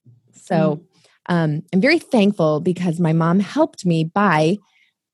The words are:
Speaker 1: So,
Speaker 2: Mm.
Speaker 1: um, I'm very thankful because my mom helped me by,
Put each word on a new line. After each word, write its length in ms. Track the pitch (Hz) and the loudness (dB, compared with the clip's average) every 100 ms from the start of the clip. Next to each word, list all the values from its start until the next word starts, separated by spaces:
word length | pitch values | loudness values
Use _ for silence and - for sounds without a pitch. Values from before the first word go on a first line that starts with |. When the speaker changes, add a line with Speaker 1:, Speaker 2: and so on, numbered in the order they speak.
| _ _ _ | _ _ _
Speaker 1:
So, 220 | - - 165 156 151 - _ _ _ - | -18 -4 0 0 -2 -12 _ _ _ -4
Speaker 2:
Mm. 40 | 175 | -2
Speaker 1:
um, 280 | 156 147 - | -2 -4 -4
I'm 100 | 190 | 0
very 180 | 262 330 | 2 0
thankful 640 | - 240 196 202 156 151 | 0 0 2 2 0 0
because 380 | 180 175 180 165 | -2 -2 -4 -2
my 140 | 160 | 0
mom 260 | 165 165 190 | 0 2 0
helped 460 | 190 285 320 - 180 | -2 -2 -4 -2 -2
me 200 | 165 160 | -2 -2
by, 520 | 202 202 156 156 208 _ _ _ _ _ | 0 2 2 0 -2 _ _ _ _ _